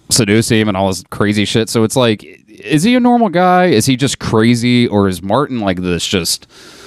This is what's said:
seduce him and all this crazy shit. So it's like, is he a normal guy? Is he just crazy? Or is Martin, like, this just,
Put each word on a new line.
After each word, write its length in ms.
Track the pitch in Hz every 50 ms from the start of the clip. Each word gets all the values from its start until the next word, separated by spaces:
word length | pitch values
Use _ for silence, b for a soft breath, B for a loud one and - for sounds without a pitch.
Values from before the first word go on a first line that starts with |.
| _ _
seduce 400 | - - 113 101 104 113 107 -
him 180 | 123 110 107
and 80 | 107 98
all 120 | 92 98
this 160 | 98 92 87 - _
crazy 360 | - - 110 104 104 107 104
shit. 240 | 98 - 117 110 -
So 140 | - 117 110
it's 120 | 110 -
like, 280 | 135 123 117 110 98 - 76 92 - 67 _
is 340 | - - - 104 147 151 156
he 120 | 233 247
a 40 | 254
normal 300 | 240 247 240 233 233 208
guy? 380 | 202 175 180 180 180 180 180
Is 180 | 180 143 110 -
he 100 | 139 131
just 240 | 120 139 131 - -
crazy? 640 | - - - 110 110 117 120 117 117 123 123 123 120
Or 220 | - 101 104 98
is 140 | 98 92 87
Martin, 400 | 90 95 104 127 147 - 127 120
like, 200 | 104 98 92 87
this 240 | 90 90 87 82 -
just, 420 | - - 95 82 - - - - B B B B B B B B